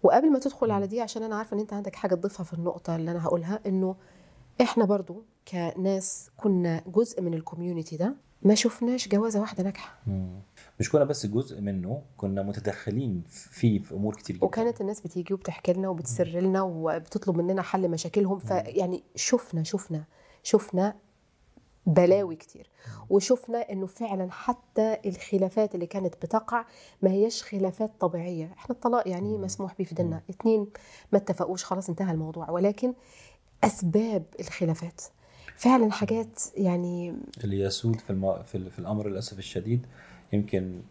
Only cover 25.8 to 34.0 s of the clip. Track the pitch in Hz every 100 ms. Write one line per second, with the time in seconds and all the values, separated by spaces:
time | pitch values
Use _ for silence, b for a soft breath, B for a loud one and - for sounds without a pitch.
25.8 | 170 202 185 - 165 220 220 233 226 B
26.8 | B B 190 190 220 226 - 202 190 185
27.8 | 214 220 180 175 175 175 160 - - 240
28.8 | 240 240 208 180 202 214 190 190 190 -
29.8 | 185 165 175 165 - 185 226 220 208 B
30.8 | B B B 196 196 180 190 185 - 185
31.8 | 190 165 196 160 156 160 156 170 190 208
32.8 | 247 247 B B B B _ _ 220 -
33.8 | 175 180